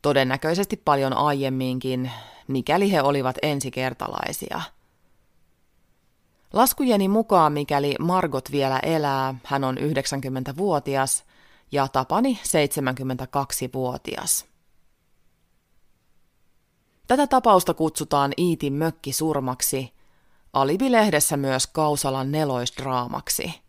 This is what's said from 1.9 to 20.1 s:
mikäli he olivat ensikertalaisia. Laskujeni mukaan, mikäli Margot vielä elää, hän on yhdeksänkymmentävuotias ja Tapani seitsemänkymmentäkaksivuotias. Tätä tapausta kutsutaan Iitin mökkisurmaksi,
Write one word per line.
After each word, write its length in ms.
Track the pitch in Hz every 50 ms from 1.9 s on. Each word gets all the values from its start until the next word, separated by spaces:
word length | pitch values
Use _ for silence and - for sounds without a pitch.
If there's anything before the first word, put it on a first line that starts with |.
| 127 127 127 131 120 113 - - - - _ -
mikäli 420 | 135 131 120 - 151 180 202 196
he 100 | 196 156
olivat 340 | 135 139 143 139 131 127 127 -
ensikertalaisia. 1200 | - 151 147 139 135 131 - 131 131 131 123 _ - - - 50 - - - - - - - - 160 - - _ _ _ _ _ _ _ _ _ _ _ _ _ _ _ _ _ _ _ _ _ _ _ _ _ _ _ _ _ _ _ _ _ _ _
Laskujeni 560 | - 196 240 262 - - 285 247 226 202 196 190
mukaan, 440 | 202 220 226 - 208 180 160 151
mikäli 420 | 147 147 147 - 147 143 143 143 143 -
Margot 520 | - 170 180 185 180 160 135 131 - -
vielä 260 | 139 143 139 135 131 131
elää, 560 | - 151 165 160 151 143 139 135 135 131 135 127 -
hän 200 | - 143 135 139
on 140 | 131 131 -
yhdeksänkymmentävuotias 1500 | - 147 156 139 139 - - 139 131 135 131 131 127 135 135 147 190 202 170 143 139 - 135 135 135 135 - - - - _ _ - _ - _ _ _
ja 160 | - 143 139 135
Tapani 500 | - 135 131 - 160 180 247 269 247 202
seitsemänkymmentäkaksivuotias. 2000 | - - - 165 147 139 - 151 139 131 127 127 135 131 131 123 131 - - 143 135 - - - 131 127 - 131 131 123 127 139 _ - - - - - - - - _ _ _ _ _ _ _ _ _ _ _ _ _ _ _ _ _ _ _ _ _ _ _ _ _ _ _ _ _ _ _ _ _ _ _ _ _ _ _ _ _ _ _ _ _ _ _ _ _ _ _ _
Tätä 200 | - 240 269 294
tapausta 480 | 277 269 262 - 240 208 180 170 - 165
kutsutaan 580 | - 160 160 - - 156 - - 143 139 139 143 -
Iitin 340 | 175 180 165 147 - 143
mökkisurmaksi, 1200 | 139 147 160 165 165 _ - 139 131 - 156 160 151 143 135 127 127 - - - - 131 131 123 _ _ _ _